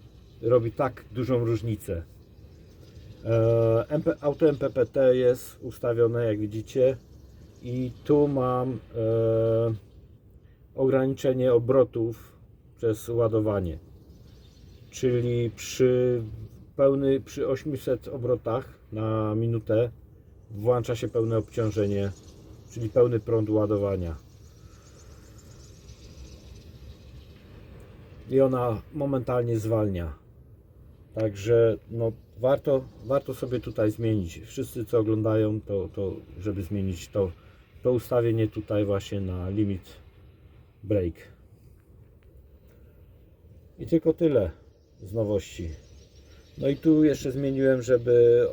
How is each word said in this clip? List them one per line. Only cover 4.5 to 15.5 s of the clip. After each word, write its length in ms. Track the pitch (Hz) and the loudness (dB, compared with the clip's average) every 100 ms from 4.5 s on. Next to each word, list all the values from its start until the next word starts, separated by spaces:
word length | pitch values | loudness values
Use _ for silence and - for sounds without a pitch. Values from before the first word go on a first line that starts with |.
| 143 | 2
P 120 | 139 | 0
P 160 | 135 117 | 0 0
T 300 | 139 131 127 | 4 4 6
jest 440 | 123 123 - - | 4 2 -2 -14
ustawione, 640 | 131 - 127 117 117 117 117 | -14 -6 -2 2 2 2 0
jak 140 | 107 | -2
widzicie. 580 | 107 110 104 135 127 131 - - - - - - | -4 -6 -6 2 2 2 -6 -20 -20 -20 -20 -16
I 280 | 120 123 127 - | -8 -6 -6 -6
tu 240 | - 147 147 | 2 4 4
mam, 520 | 135 127 127 127 123 - 117 | 2 0 0 -2 -6 -8 -4
e, 800 | 110 113 113 113 113 113 117 113 - - - - - - - - - - | 0 2 2 2 2 2 0 -4 -10 -20 -20 -20 -20 -20 -20 -20 -14 -2
ograniczenie 800 | 135 131 131 131 135 127 127 | 2 2 0 0 0 2 4
obrotów 840 | 120 117 131 123 120 113 117 - - - - - - | 4 4 4 4 2 -4 -6 -14 -20 -20 -20 -20 -6
przez 320 | 117 107 - | -4 -2 -2
ładowanie. 680 | 117 117 110 107 101 90 78 - - - - - - - - - - - | 0 2 2 0 0 -2 -6 -14 -20 -20 -20 -20 -20 -20 -20 -20 -20 -20
Czyli 600 | - 131 123 120 120 117 | -4 0 0 0 -2 -2